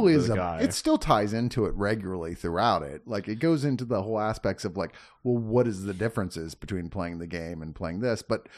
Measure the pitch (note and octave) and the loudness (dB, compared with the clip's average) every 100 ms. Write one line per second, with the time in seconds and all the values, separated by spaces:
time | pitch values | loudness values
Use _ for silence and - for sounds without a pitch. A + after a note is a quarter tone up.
0 | G3 D3+ A#2 G2+ F2+ E2 B3+ - D#4 D#4 | 6 6 4 0 0 0 0 0 2 2
1 | - A2+ G#2 A2+ A#2+ B2+ G2 F#2 G2+ A2 | 4 4 4 0 0 0 0 0 0 0
2 | F#2+ F#2 E2 F2 F2 E2+ A#2 F2+ C#2+ D2+ | -2 -6 -6 -4 -2 2 4 2 0 -10
3 | A#2+ G#2 F#2 A2 E3 D#3 C#3+ B2 A#2+ A2 | -6 -6 -4 0 2 4 2 0 0 -2
4 | G2+ A2 G#2+ A2 G2 G2 G#2 F2+ E2 - | 0 0 0 0 -2 -2 -4 -4 -6 -8
5 | - _ B2 A#2+ A2 A#2 A#2+ F#2+ G2 F#2 | -20 _ 0 0 2 2 2 0 -4 -2
6 | A2+ A2 F2+ E2 D#2+ - - F#2 E2+ G2 | -2 0 -4 -4 -10 -10 -6 -6 -4 -6
7 | E2+ E2+ E2+ E2+ E2 E2 D#2+ D2 E2+ F2+ | -6 -6 -8 -6 -6 -8 -10 -8 -6 -2
8 | B2 A2 - A2+ - | -2 -2 -2 -4 -6